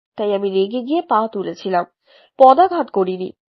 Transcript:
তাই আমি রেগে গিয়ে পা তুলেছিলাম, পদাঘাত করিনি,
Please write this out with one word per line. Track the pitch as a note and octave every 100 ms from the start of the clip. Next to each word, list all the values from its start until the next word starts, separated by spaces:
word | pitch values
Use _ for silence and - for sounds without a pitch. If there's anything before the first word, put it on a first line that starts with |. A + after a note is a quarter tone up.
| _ -
তাই | G#3
আমি | G3 G3+
রেগে | F#3+ G3+ B3
গিয়ে | A#3+ E4
পা | F4 A3 A3
তুলেছিলাম, | G#3 E3+ E3+ F#3+ F3+ - _ _ _ _ -
পদাঘাত | C4 C4+ F#4 F4 A#3+
করিনি, | G3+ F#3 F#3 F#3 - _